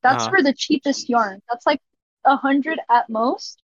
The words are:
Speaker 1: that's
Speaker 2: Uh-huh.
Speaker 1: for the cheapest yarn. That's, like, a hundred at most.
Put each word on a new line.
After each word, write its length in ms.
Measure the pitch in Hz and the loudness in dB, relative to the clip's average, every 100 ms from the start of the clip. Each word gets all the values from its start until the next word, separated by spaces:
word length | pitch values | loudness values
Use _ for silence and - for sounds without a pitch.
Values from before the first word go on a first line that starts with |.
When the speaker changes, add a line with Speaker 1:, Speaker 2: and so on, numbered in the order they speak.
Speaker 1:
that's 200 | 254 - | 2 2
Speaker 2:
Uh-huh. 60 | 113 381 | 2 2
Speaker 1:
for 60 | |
the 100 | 277 | 2
cheapest 560 | - - 302 277 269 - | -2 -2 -2 -2 -6 -2
yarn. 320 | 233 214 196 _ | -2 -2 -6 _
That's, 160 | 240 - | -4 -2
like, 160 | 302 _ _ _ _ 262 | -2 _ _ _ _ 0
a 100 | 269 | 2
hundred 420 | 277 277 277 320 - | 2 0 -2 -6 0
at 200 | 233 - | 0 0
most. 520 | 220 233 392 - - | -2 -2 -2 -10 -20